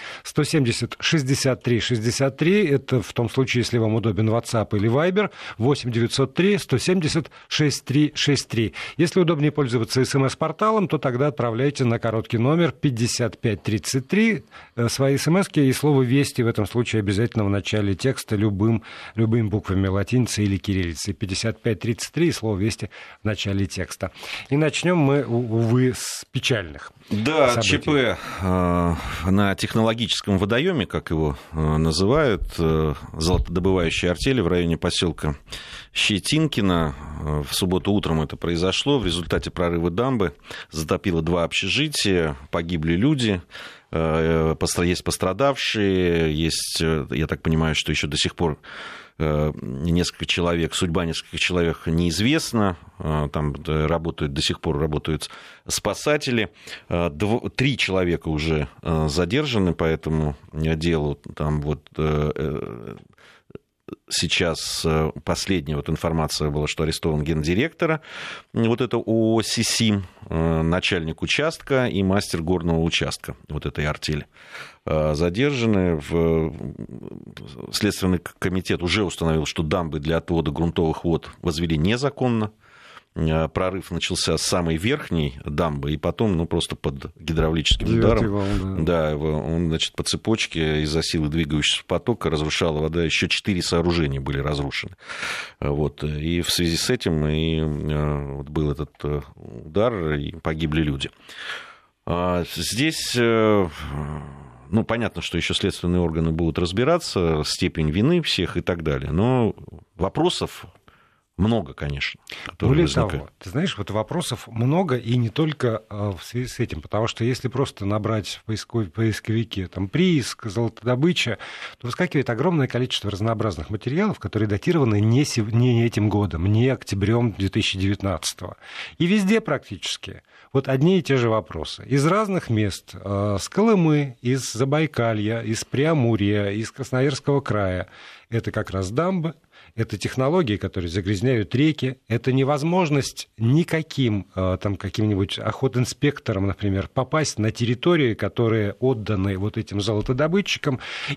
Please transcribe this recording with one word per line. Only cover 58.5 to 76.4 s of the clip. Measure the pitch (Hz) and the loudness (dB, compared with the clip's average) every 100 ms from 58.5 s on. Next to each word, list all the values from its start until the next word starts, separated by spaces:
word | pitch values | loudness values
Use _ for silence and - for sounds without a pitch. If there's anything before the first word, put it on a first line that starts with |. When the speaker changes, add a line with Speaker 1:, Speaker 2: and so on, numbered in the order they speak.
| 78 71 - | 0 -2 -6
Speaker 2:
э, | - 80 78 | -2 0 2
задержаны | 69 85 123 151 113 92 | 2 0 0 0 2 2
по | 82 | 2
этому, | 82 80 78 78 76 69 - | 0 0 0 0 0 -4 -10
э, | 76 80 80 | -4 -2 0
делу. | 82 82 73 71 - - | 2 0 0 -4 -10 -6
Там | 76 76 | -2 -2
вот, | 73 73 - - | -2 -4 -6 -4
э, | 78 76 76 | 0 0 0
э, | - 73 73 - 57 53 - - _ - - _ - _ _ - - - | -2 -4 -4 -8 -10 -14 -16 -20 _ -20 -20 _ -20 _ _ -16 -16 -6
сейчас, | - 82 - 87 76 - - 82 | -2 0 0 0 -2 -4 -2 0
э, | 78 78 - - | 2 0 -2 -4
последняя | 85 - 92 73 73 | -2 0 -2 -2 -4
вот | 71 | -2
информация | 80 85 80 76 - 76 | -2 0 0 0 -2 -2
была, | 73 76 | 0 -2
что | - | -2
арестован | 78 78 87 76 | -2 -2 0 0
гендиректора, | 76 78 76 90 156 - 156 156 - - - - - | 0 0 0 0 0 0 -2 -2 -6 -14 -14 -16 -8
м, | 113 113 | 0 2
вот | 113 | 2
это | 123 117 | 0 -2
О | - 113 110 113 | 0 2 4 4
О | |
«Сисим», | 107 - 110 - 113 101 92 - - | 2 0 0 2 2 2 -2 -12 -4
э, | 82 82 80 | 0 2 2
начальник | 80 90 - 90 80 80 | 2 0 0 -2 -2 -4
участка | 80 - 151 - - 135 123 | -2 0 0 -4 0 2 2
и | 98 | 2
мастер | 95 101 - 85 | 2 2 0 -2
горного | 80 90 85 82 | 0 0 2 2
участка | 82 - 69 - - 67 - | 2 0 -2 -6 -10 -14 -10
вот | 76 73 | -8 -6
этой | - 76 | -4 -4
артели, | 71 - 76 - - - - - - - | -4 -4 -4 -6 -16 -20 -18 -18 -10 -2
э, | 78 78 | 0 2
задержаны. | 76 87 92 143 135 113 101 90 80 73 | 2 0 2 0 2 2 2 2 0 0
В... | 82 82 82 | 0 2 2